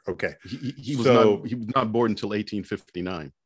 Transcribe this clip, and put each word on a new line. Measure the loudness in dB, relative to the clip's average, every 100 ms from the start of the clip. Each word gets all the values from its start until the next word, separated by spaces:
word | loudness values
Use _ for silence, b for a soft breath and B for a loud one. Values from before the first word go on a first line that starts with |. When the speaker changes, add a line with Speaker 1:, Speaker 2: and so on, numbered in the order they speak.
| -10
Speaker 1:
Okay. | -6 -6 -6
Speaker 2:
He, | -12 -10
he, | -10
he | -10 -6 0
was | 6
Speaker 1:
So | 8 6 4
Speaker 2:
not, | -2
he | -8
was | -2 -2
not | 0
born | 2 0
until | 0 -4
eighteen | -4 -4 -6
fifty-nine. | -6 -10 _ -8 -6 -6 -10 _